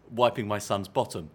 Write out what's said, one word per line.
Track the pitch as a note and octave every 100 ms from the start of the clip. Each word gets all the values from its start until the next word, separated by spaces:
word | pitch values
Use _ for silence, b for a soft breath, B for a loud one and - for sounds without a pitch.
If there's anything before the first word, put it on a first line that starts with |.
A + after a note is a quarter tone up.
| -
wiping | A#2 A#2+ A#2 G#2
my | G#2
son's | - G2+ F#2+
bottom | - A#2 G#2+ D#2+